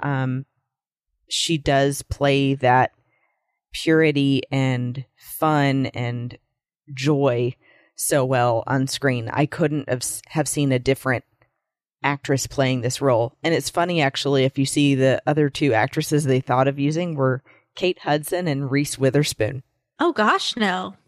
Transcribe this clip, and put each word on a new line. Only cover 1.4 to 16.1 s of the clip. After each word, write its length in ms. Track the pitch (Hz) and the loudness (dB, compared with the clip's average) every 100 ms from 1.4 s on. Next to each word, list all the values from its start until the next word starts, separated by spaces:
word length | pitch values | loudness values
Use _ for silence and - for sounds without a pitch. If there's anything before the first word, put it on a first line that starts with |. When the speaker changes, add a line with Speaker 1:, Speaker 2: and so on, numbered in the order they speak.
| - 160 | -2 -2
Speaker 1:
does 440 | 147 139 143 139 | 2 2 2 0
play 520 | - - 139 139 135 | -8 -2 2 2 2
that 380 | 139 123 127 123 - _ _ _ _ _ _ _ | 2 4 4 2 -4 _ _ _ _ _ _ _
purity 720 | - 165 160 160 143 139 139 - | -6 2 4 4 2 2 0 0
and 540 | 135 131 123 123 131 - _ | -2 0 -2 -4 -8 -12 _
fun 720 | - - 156 151 139 135 131 | -18 -4 0 2 2 2 -2
and 500 | - 120 120 120 - _ _ _ _ - | -4 -6 -6 -8 -12 _ _ _ _ -18
joy 640 | 131 135 143 139 120 120 - _ _ _ - | -4 0 2 2 2 -2 -6 _ _ _ -10
so 260 | - 147 | -2 0
well 400 | 131 131 120 113 - | 2 2 2 0 0
on 200 | 135 135 | -2 -2
screen. 420 | - 139 123 113 | -2 -2 -2 -4
I 140 | - 151 | -2 -2
couldn't 420 | - 151 147 - | 0 -2 -2 -4
have, 100 | 123 | -4
s-, 180 | - - - | -6 -10 -6
have 200 | 160 135 | -4 -2
seen 240 | 151 139 | 0 2
a 80 | 127 | 2
different 460 | 127 135 131 120 - _ _ _ _ _ _ _ | 0 0 0 -2 -4 _ _ _ _ _ _ _
actress 460 | 139 139 - 135 - | -4 -4 -2 -2 -2
playing 320 | - 131 127 | -2 0 0
this 220 | 120 - | -4 -2
role. 340 | 139 117 117 - | 2 2 0 -4
And 100 | 160 | -2
it's 160 | 160 - | -2 0
funny, 300 | 175 175 170 | -2 0 0
actually, 440 | 139 - 139 139 131 | 0 0 0 2 2
if 120 | - | 0
you 80 | 135 | -2
see 300 | 151 143 135 | 2 2 4
the 260 | 131 127 - | 4 2 0
other 220 | 147 147 | 0 0
two 240 | - 143 | 0 0
actresses 500 | 107 123 156 - | 2 0 -2 -2